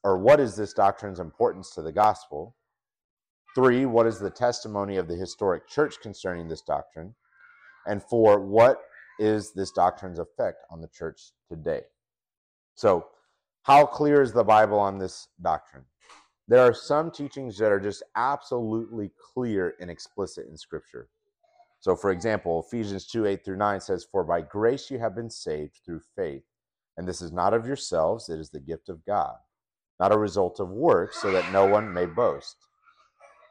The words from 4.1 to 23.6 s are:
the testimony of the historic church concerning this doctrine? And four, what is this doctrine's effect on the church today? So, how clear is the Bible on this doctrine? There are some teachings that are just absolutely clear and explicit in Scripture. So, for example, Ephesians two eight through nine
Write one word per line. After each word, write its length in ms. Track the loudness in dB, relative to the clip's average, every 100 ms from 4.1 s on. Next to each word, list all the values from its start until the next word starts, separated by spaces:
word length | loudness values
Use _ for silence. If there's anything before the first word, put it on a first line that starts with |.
| 0
the 100 | -8
testimony 680 | -2 -2 -2 -6 -6 -4 -4
of 100 | -4
the 80 | -6
historic 520 | -8 -4 -2 -2 -4
church 320 | -4 -4 -4
concerning 460 | -16 -10 -8 -8 -10
this 140 | -10
doctrine? 540 | -6 -8 -8 -16 -18 -20 _ _ _ _ -20 _ -8
And 140 | -8
four, 380 | -2 4 6 6
what 420 | 4 6 6 4 -4 -20 -16 -2
is 340 | 0 0 -4
this 180 | -8 -6
doctrine's 480 | 0 0 0 -10 -10
effect 440 | -10 -6 -6 -8 -18
on 120 | -18
the 60 | -18
church 440 | -12 -12 -14 -20 _ -20
today? 320 | -12 -8 -8 -10 _ _ _ _ _ _ _ _ 0
So, 320 | 2 2 -2 _ _ _ _ _
how 220 | 6 8 6
clear 360 | 4 4 4
is 120 | 4
the 100 | 2
Bible 360 | 4 6 6 4
on 180 | 0 -2
this 300 | -8 -10 -20 -8
doctrine? 440 | -4 -4 _ -20 _ _ _ -20 _ _ 4
There 140 | 6
are 120 | 6
some 380 | 4 0 -2 -2
teachings 460 | -8 -12 -10 -10 -2
that 140 | 0
are 80 | 0
just 240 | -2 -8 -10 -4
absolutely 960 | -2 -4 -6 -6 -4 -4 -6 -8 -10 _ _
clear 420 | -6 -2 -2 -2 -6
and 100 | -14
explicit 580 | -16 -14 -8 -8 -10 -16
in 100 | -18
Scripture. 500 | -14 -14 _ -20 -20 _ _ _ _ _ _ _
So, 160 | -2 0
for 160 | 0
example, 540 | -2 -2 -2 -2 -4 -4
Ephesians 400 | -8 -6 -8 -8
two 180 | -2 -2
eight 200 | -2 -6
through 120 |
nine 220 | -2